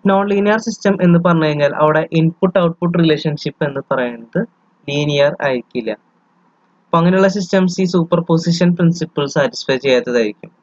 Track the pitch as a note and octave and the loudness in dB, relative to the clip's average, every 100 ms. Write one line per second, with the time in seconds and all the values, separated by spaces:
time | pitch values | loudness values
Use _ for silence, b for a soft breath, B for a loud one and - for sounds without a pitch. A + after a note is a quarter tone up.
0 | F#3+ G3 G3+ G3+ G3+ A3 A3 G#3 G3+ G3 | 2 2 2 0 2 0 -2 -4 -2 2
1 | F3+ E3+ F3 E3 D#3 D3 C#3+ - D3+ D#3 | 4 4 2 0 0 0 0 2 2 2
2 | D#3+ E3 E3 D#3+ F#3 F#3+ E3+ E3+ F3 E3+ | 0 0 0 0 0 2 0 -2 -2 0
3 | E3 D3 D#3 D3 D3+ - D3 C#3 - C3 | 2 2 -2 -6 -8 -6 -6 -6 -4 -4
4 | B2 A#2 A2+ F3 A3+ _ _ _ - C#3+ | -4 -6 -8 -6 -6 _ _ _ -8 -4
5 | D3 C#3+ C#3+ - C#3+ B2+ - B2 A2 G#2+ | -2 2 2 2 -2 -2 -4 -6 -6 -10
6 | _ _ _ _ _ _ _ _ _ E3+ | _ _ _ _ _ _ _ _ _ 2
7 | F3 F#3 G3 G3+ F3+ F#3+ F#3 F3+ F#3 F3+ | 2 4 2 0 -2 0 0 0 -2 0
8 | E3 E3+ E3 E3 F3 E3+ F3 F3 E3+ E3+ | 0 -2 0 -2 0 0 0 2 0 0
9 | D#3 - C#3+ D3+ C3+ - - C3 C#3 B2+ | -4 -6 -4 -2 -2 -4 -4 -2 2 0
10 | A#2+ A#2+ G#2+ G#2 - _ | 0 -2 -2 -6 -20 _